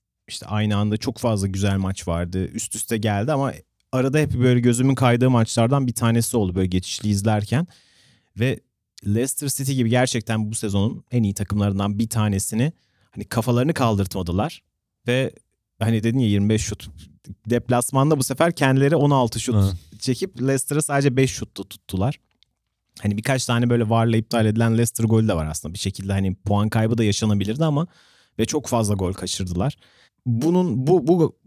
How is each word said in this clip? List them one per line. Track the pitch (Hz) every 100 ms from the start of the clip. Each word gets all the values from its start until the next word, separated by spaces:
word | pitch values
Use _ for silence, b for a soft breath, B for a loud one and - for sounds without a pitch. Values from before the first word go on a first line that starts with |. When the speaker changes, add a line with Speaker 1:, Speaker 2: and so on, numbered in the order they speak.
| _ _ -
Speaker 1:
işte | - -
aynı | 107 104 104
anda | 104 107
çok | - 117
fazla | 123 104 98
güzel | 95 101 98
maç | 95 95 -
vardı. | 85 87 92 95
Üst | - - -
üste | - 113
geldi | 107 101 110
ama | 147 139 - - _ _
arada | 131 131 151
hep | 147
böyle | 127 127 123
gözümün | 120 120 131 127
kaydığı | 127 120 127
maçlardan | 123 113 - 113 143 127
bir |
tanesi | - 117 117 113 120
oldu | 95 90
böyle | 92
geçişli | 92 - - 107
izlerken. | 101 104 107 101 120 175 b b b b b b -
Ve | 123 - - _ _ _ 101
Leicester | 107 131 - 139
City | - 135
gibi | 135 113
gerçekten | 123 127 120 - 110 107
bu | 110
sezonun | 110 98 104 - -
en | 123
iyi | 107
takımlarından | 95 98 104 101 98 101 101
bir | 113
tanesini | 113 107 98 - 107 139 - _ _ _
hani | - 101
kafalarını | - 113 120 135
kaldırtmadılar. | 165 123 104 95 98 87 90 139 - _ _ _ _ -
Ve | 127 135 - _ _ _ -
hani | 110 113
dedin | 110 127
ya | 117
yirmi | 101 101
beş | 110
şut, | - - - - - _ - - 107
deplasmanda | 120 - 123 120 135 143 147
bu |
sefer | 127 131 165
kendileri | 170 139 135 139 165
on | 143
altı | 139 120 117
şut | - 110
Speaker 2:
Hı. | 98 90 - 104
Speaker 1:
çekip | - 123 - 123
Leicester'ı | 131 135 - 147
sadece | - 143 139 127
beş | 135
şutla | - - -
tuttular. | 98 - - 92 107 - _ _ _ _ _ _ _ -
Hani | 104 104
birkaç | 110 131 -
tane | 120 120
böyle | 120 107
varla | 113 117 113
iptal | 110 120 110
edilen | 107 113
Leicester | 113 117 -
golü | 113 110 110
de | 87
var | 78
aslında. | 78 78
Bir | 87
şekilde | 98 - 98
hani | 98 98 95
puan | - 104 107
kaybı | 113 110 113
da |
yaşanabilirdi | 107 101 110 104 98 123 160
ama | 143 175 b b b b -
ve | 113
çok | 151 -
fazla | 120 107 101
gol | 90
kaçırdılar. | 95 90 - 92 87 120 - b b b _ -
Bunun, | 113 147 180 180 113 131
bu, | 180 135
bu | 180 160 -